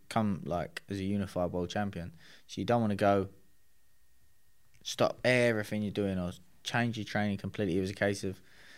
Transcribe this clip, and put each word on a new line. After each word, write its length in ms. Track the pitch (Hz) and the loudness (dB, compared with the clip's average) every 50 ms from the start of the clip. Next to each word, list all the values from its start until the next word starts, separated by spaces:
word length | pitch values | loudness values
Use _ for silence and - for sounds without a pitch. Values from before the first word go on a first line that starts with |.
| - - | -10 -2
come, 340 | - 117 110 104 95 - - | 0 0 2 2 0 -2 -4
like, 380 | 71 85 87 76 - - - - - | -4 -4 -4 -4 -6 -10 -14 -10 -8
as 100 | 101 98 | -6 -4
a 60 | 95 | -2
unified 480 | 98 104 101 95 90 - 90 87 87 | -2 -2 -2 -2 -2 -2 -2 -2 -2
world 180 | 80 90 87 87 | -2 -4 -4 -2
champion. 420 | - 104 104 98 - 90 85 87 - - - - - - - - | -2 -4 -4 -4 -4 -8 -10 -10 -12 -16 -20 -20 -20 -20 -18 -12
So 120 | - 98 | -8 -4
you 40 | 101 | 0
don't 160 | 95 120 120 | 2 2 2
wanna 160 | 113 107 101 | 2 0 2
go, 320 | 95 107 101 101 98 95 95 - - - - - - - - - - - - - - - - - - - - - - - - - - - - - - | 4 6 6 6 6 4 0 -6 -18 -20 -20 -20 -20 -20 -20 -20 -20 -20 -20 -20 -20 -20 -20 -20 -20 -20 -20 -20 -20 -20 -20 -20 -20 -20 -20 -20 -14
"Stop 380 | - - - - 120 - - - - | -12 -8 0 2 2 2 0 2 2
everything 580 | 120 127 123 120 120 113 107 104 - 110 107 | 4 4 6 6 4 4 2 -2 -2 -2 -2
you're 100 | 104 101 | -2 -2
doing 260 | - 104 101 98 95 92 | 0 0 0 0 0 0
or 140 | 90 90 90 - - - - - - | -2 -4 -6 -10 -16 -20 -18 -12 -8
change 320 | - - 120 120 120 110 110 | -2 0 0 0 0 -2 -4
your 60 | 101 | -6
training 320 | - - 107 104 104 98 95 | -4 -2 0 0 0 -2 -2
completely." 380 | - 101 - - 107 92 82 98 | -4 -6 -4 -2 0 0 2 0
It 20 | |
was 100 | 92 95 | 0 -2
a 40 | 101 | -2
case 300 | - 101 101 101 - - | 0 0 0 0 -2 -4
of 160 | 95 92 - - - - - - - - | -8 -8 -8 -14 -20 -20 -20 -20 -20 -20